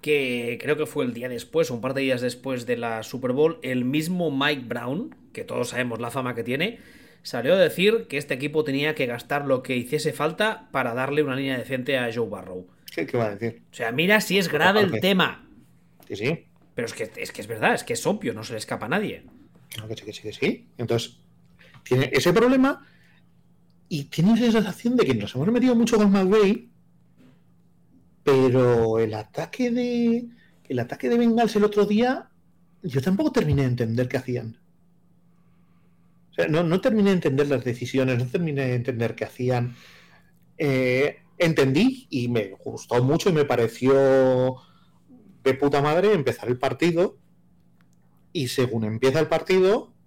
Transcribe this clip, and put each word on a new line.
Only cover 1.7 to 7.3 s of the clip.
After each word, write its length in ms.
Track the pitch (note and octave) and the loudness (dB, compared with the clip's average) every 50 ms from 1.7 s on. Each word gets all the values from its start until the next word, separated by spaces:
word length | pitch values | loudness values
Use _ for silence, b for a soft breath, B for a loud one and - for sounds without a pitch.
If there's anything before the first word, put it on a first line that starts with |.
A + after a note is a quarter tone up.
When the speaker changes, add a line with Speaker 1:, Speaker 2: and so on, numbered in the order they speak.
Speaker 1:
un 100 | B2+ A2+ | -2 -6
par 140 | G#2 C3 C3+ | -4 -4 -2
de 80 | C3+ | -2
días 180 | C3+ C3+ C3 A#2+ | 0 0 0 0
después 460 | B2 B2 A#2+ - - C3+ C3 B2 A#2 | -2 -4 -6 -6 -8 -6 -6 -6 -4
de 100 | A#2 B2 | -4 -4
la 260 | A#2 A#2+ A#2 A2+ A2 | -4 -4 -6 -6 -6
Super 300 | G#2+ - - A#2+ A#2+ B2 | -8 -10 -10 -6 -4 -2
Bowl, 260 | B2 C#3 D3+ E3 E3 - | 2 4 2 2 2 -2
el 220 | - C3 B2+ B2+ B2 | -6 -4 -2 -2 0
mismo 440 | B2+ C#3 D3+ D#3 E3 F#3 F3+ F3 D#3+ | 0 0 0 -2 -2 -2 0 0 -2
Mike 340 | C#3 C3+ C#3 D3 D3+ C3+ B2 | 0 0 0 0 0 -2 -6
Brown, 500 | A2+ A#2+ A#2+ A#2 B2 C#3 F3 B3 D#4+ - _ - _ | -8 -8 -8 -6 -6 -6 -6 -8 -10 -14 _ -20 _
que 120 | _ - - | _ -14 -10
todos 260 | - A#2+ B2 B2 - | -8 -6 -6 -6 -4
sabemos 300 | - B2 B2+ A#2+ A2+ A2 | -4 -4 -4 -4 -4 -6
la 100 | A#2+ A#2+ | -8 -6
fama 240 | - C#3 B2+ B2 B2 | -6 -4 -4 -4 -6
que 100 | A2+ A2+ | -6 -4
tiene, 360 | A#2 B2+ C#3 E3+ A3 A#3+ B B B B B B B B B | -4 -4 -2 -4 -4 -6 B B B B B B B B B
salió 320 | B - | B -8